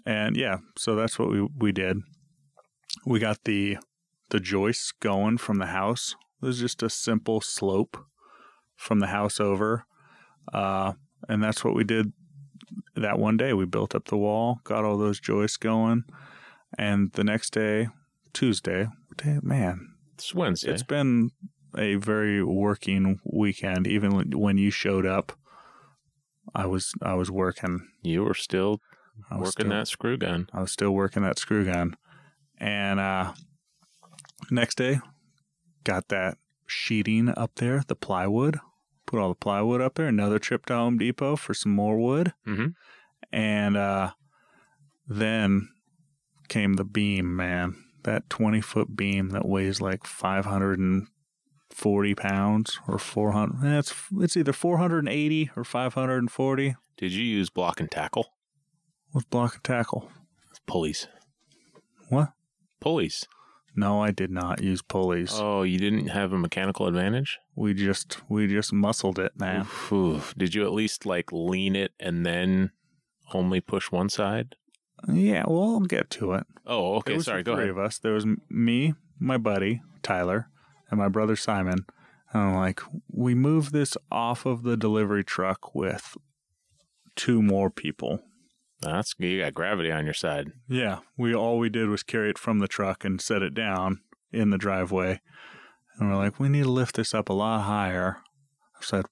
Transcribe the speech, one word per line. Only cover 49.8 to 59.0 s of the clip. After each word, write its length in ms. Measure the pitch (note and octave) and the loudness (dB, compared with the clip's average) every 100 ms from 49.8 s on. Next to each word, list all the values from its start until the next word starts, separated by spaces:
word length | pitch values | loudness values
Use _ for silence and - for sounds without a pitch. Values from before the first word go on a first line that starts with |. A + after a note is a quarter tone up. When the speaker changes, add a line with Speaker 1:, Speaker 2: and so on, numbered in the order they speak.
Speaker 1:
like, 240 | G2 F#2+ - | -2 -4 -8
five 400 | - F#2 G2 G2 | -4 0 0 0
hundred 320 | G2 G2 F#2 | 0 0 2
and 280 | F#2 F#2+ G#2 _ _ _ _ _ _ | 2 0 -2 _ _ _ _ _ _
forty 440 | - G#2+ G2+ G2+ G2 | -4 0 2 0 -2
pounds 640 | G2 G2 G#2 G#2+ A2 - - | 0 0 2 2 0 -6 -4
or 100 | G2 | -4
four 340 | - - G#2 | -4 0 0
hundred. 340 | G#2 G#2+ B2 C#3+ | 2 0 0 2
Eh, 140 | D3 | 2
it's, 140 | C#3+ - - F#3+ | 0 -8 -6 -2
it's 180 | F3 F3+ | 0 2
either 160 | C#3 | 0
four 240 | - E3+ E3+ | 0 2 2
hundred 220 | F3+ E3 | 2 2
and 100 | D3 | 0
eighty 400 | C#3 D3+ D#3 D3+ - | 0 2 2 0 -4
or 80 | |
five 300 | A#2 B2 B2+ | -6 -4 -2
hundred 240 | C3+ C3 B2+ | -2 0 0
and 120 | A#2+ | 0
forty. 440 | - C3+ C3+ C#3 B2+ _ - | 0 0 2 0 -4 _ -6
Speaker 2:
Did 140 | F#2 | -4
you 100 | F#2+ | -2
use 260 | A#2+ G#2 F2+ | 0 0 0
block 300 | - F2 - | 0 -2 -2
and 100 | D#2+ | -4
tackle? 440 | D#2+ D2+ - - _ _ _ _ _ _ _ | -4 -4 -4 -4 _ _ _ _ _ _ _